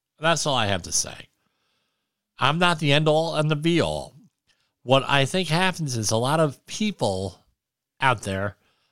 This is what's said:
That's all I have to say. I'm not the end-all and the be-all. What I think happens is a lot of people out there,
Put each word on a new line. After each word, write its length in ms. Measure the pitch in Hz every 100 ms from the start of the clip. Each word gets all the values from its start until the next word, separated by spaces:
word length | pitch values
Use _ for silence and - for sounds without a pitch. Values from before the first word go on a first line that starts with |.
| _ _
That's 260 | 156 160
all 120 | 151 131
I 100 | 104
have 160 | 95
to 100 | 82
say. 360 | - - - - _ _ _ _ _ _ _ _ _ _ -
I'm 220 | 127 160
not 220 | 180 160
the 120 | 151
end-all 440 | 143 156 151 165 151
and 120 | 151
the 80 | 151
be-all. 600 | 160 170 82 76 64 147 _ _ _ _ _ _
What 220 | 120 135 -
I 160 | 139
think 240 | 139 185 165
happens 480 | 160 185 175 151 120
is 140 | 101
a 60 | 113
lot 240 | 127 160
of 260 | 156 123 -
people 720 | - 214 - 113 95 95 - _ _ _ _ _ _
out 220 | 135 113
there, 340 | 101 95 101 - _ _ _